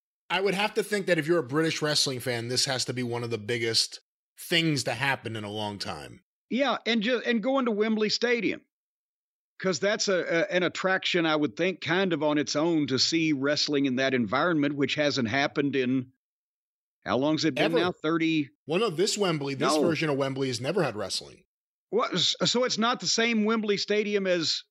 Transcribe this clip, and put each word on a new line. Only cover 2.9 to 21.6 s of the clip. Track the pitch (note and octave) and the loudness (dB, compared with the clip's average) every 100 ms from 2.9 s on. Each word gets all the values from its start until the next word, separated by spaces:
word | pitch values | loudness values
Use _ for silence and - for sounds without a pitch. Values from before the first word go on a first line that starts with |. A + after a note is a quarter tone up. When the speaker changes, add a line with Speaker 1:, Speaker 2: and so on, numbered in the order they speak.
Speaker 1:
be | B2 | -4
one | B2 A#2+ | -4 -4
of | A#2+ | -4
the | A2+ | -4
biggest | G#2 A#2+ A2+ A2+ - - _ _ _ - | -2 -2 0 0 0 -4 _ _ _ -14
things | - E3+ E3 C#3+ | -2 0 2 0
to | A#2+ | -2
happen | A#2+ C#3 C3 B2 A2+ | -2 0 -2 -4 -8
in | |
a | G#2 | -6
long | G#2+ G#2 G2+ | -4 -4 -6
time. | - D#2+ - - _ _ - | -8 -10 -12 -18 _ _ -6
Speaker 2:
Yeah, | A3+ C#4 G#3 | -2 0 0
and | - A#3 | 0 0
ju-, | G#3 B3 | 2 0
and | - A#3 | 0 0
going | A3 C4+ A#3+ | 2 2 2
to | |
Wembley | G#3 A3 A3 G#3+ | 0 0 2 0
Stadium, | - A#3 A#3+ F#3 - _ _ _ _ _ _ _ _ _ - | 0 0 0 0 -4 _ _ _ _ _ _ _ _ _ -6
'cause | F#3+ E3 | -4 -2
that's | G3 G#3+ - | 0 0 0
a, | F#3 | 0
a, | C#3 E3 D#3 | 0 0 2
an | - | 2
attraction, | E3+ - F#3+ F#3 - F#3 E3 | 0 0 0 0 0 0 2
I | D#3 | 2
would | D3 - | 0 0
think, | F3 F3 | -2 -2
kind | - F3 G3 | -2 0 2
of | D#3+ | 2
on | D3+ D3 | 2 0
its | C3+ D3 | 0 0
own | E3 D#3+ C#3 | 2 2 2
to | C3 | 0
see | - E3 D#3+ | 2 2 2
wrestling | C#3+ C#3 D3 - C#3+ C#3 | 2 0 0 0 0 2
in | B2 | 0
that | C3+ | 0
environment, | C3 A2+ C3 E3+ D#3+ C#3+ | 2 0 2 2 2 0
which | C#3+ C3+ D3+ | 0 -2 0
hasn't | D3 C3 A2+ | 0 0 0
happened | C3+ D3 - C#3+ C3+ | 0 0 0 0 0
in, | B2+ C3 B2+ _ _ _ _ _ _ _ _ _ | 0 -2 -4 _ _ _ _ _ _ _ _ _
how | - A2 | -2 0
long's | C#3+ - | 2 0
it | D#3 | 0
been | C3 F#3 | 0 0
Speaker 1:
Ever. | E3 | 2
Speaker 2:
now? | F3+ | 0
Thirty? | E3+ D#3 E3 E3 D#3+ C#3+ _ - | -2 -2 0 2 0 -2 _ -4
Speaker 1:
Well, | E3 | -2
no, | A3+ | 0
this | D#3 G#3 G#3 | 0 -2 0
Wembley, | G3 D#3 C#3 | 0 0 -2
this | C#3 - D#4 | -2 0 2
Speaker 2:
No. | |
Speaker 1:
version | F3+ D3 D#3 | 2 2 0
of | C3+ | 0
Wembley | C3+ C3+ C3+ | 0 -2 -2
has | A#2 | -2
never | B2+ F#3+ | -2 0
had | D3 G#2 | 0 -2
wrestling. | F#2+ - D2 - _ _ | -6 -6 -8 -20 _ _